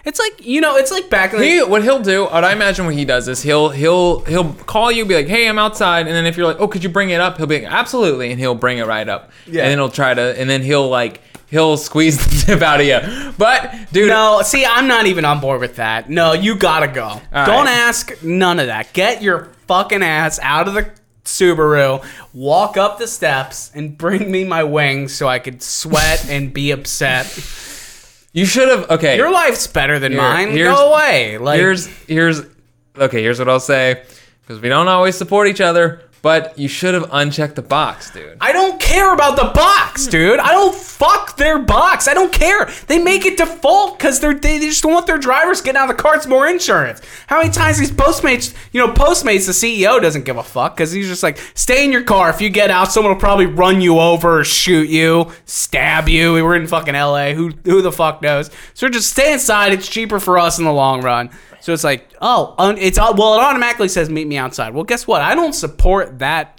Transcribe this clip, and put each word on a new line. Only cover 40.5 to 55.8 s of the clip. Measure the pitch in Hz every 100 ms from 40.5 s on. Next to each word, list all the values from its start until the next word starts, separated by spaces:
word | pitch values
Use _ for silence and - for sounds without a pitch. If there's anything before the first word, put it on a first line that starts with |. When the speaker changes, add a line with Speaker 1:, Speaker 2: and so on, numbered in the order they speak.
Speaker 1:
don't | 359 381 370
fuck | - - 302 - - -
their | 302 311
box. | 214 214 349 349 -
I | 311
don't | 370
care. | - 320 415 - - -
They | 330
make | 349 381 381
it | 381
default | 330 - 277 381 403 -
'cause | 285 262
they're, | 302
they, | 285 311 302
they | 302
just | 302
want | 311 339 349
their | 320
drivers | 254 269 330 -
getting | 254 269
out | 269
of | -
the |
car. | 294 311
It's | 254
more | 262 294
insurance. | 359 - 185 127 110 - - -
How | 302
many | 330
times | 320 320 294
these | 269
Postmates, | - 277 330 294 240 - - -
you | 240 240
know, |
Postmates, | 240 294 349 269 196 190
the |
C | 180 233 220
E | 190
O | 254
doesn't | 170 147 127
give | 120
a |
fuck | - 131 147 -
'cause | 160
he's | 185 196
just | 175
like, | 170 143 -
"Stay | - - 254 285
in |
your | 254
car. | 240 196 170
If | 160
you | 208
get | 202 202
out, | 185 190
someone | 220 208
will | 190
probably | 202 202 175
run | 151 185 190
you | 180 165
over, | 165 170 170 160
shoot | 143 - - 170 156
you, | 156 165 165 165 - -
stab | - - 139